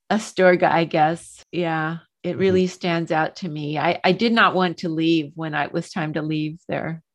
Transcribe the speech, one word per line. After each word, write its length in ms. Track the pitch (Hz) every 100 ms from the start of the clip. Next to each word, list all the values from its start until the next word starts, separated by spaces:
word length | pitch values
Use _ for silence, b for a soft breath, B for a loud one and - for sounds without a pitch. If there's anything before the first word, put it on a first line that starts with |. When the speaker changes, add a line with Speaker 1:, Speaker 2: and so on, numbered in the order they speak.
| _
Speaker 1:
Astorga, 600 | 208 - - 185 180 180
I 140 | 160
guess. 580 | 165 165 156 170 - - -
Yeah, 460 | 165 165 160 156 165 - _
it 80 | 175
Speaker 2:
Mm-hmm. 80 | 170
Speaker 1:
really 260 | 190 185 180
stands 440 | - 180 170 165
out 240 | 160 156 -
to 120 | 180
me. 300 | 151 147 151
I, 220 | 160 -
I 80 | 190
did 200 | 185 226
not 220 | 226 190
want 240 | 185 180 165
to 100 | 175
leave 440 | 160 165 165 143
when 200 | 160 160
I, 100 | 151
it 80 | 143
was 180 | 170 165
time 220 | 190 156
to 80 | 156
leave 360 | 156 156 151 165 -
there. 340 | 147 - 165 _